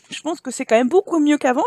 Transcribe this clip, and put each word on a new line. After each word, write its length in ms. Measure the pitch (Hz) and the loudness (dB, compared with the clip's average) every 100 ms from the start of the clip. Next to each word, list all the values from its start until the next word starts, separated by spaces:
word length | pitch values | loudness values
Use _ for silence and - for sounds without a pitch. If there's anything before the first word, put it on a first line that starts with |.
| - | -10
je 100 | - | -12
pense 180 | 302 330 | -8 -8
que 100 | 254 | -8
c'est 140 | - | -8
quand 120 | 254 226 | 0 2
même 120 | 254 | 2
beaucoup 300 | 349 - 330 | 0 0 0
mieux 180 | 294 294 | 2 2
qu'avant. 280 | 269 254 | 0 0